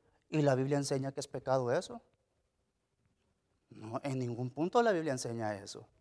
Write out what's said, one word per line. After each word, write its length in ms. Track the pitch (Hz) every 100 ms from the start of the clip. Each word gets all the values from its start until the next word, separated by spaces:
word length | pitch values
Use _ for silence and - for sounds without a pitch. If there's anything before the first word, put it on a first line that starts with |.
| _ _ _
¿y 120 | 156
la 140 | 143 127
Biblia 220 | 135 143
enseña 340 | 139 139 135
que 80 | 135
es 80 | -
pecado 420 | 135 131 131 120
eso? 320 | 143 - 240 _ _ _ _ _ _ _ _ _ _ _ _ _ _ _ _ _
No, 300 | - 110 123
en 160 | 139 131
ningún 320 | 123 117 123
punto 320 | 123 170 240
la 80 | 233
Biblia 220 | 185 160
enseña 420 | 127 127 117 110
eso. 320 | 101 101 - 113 _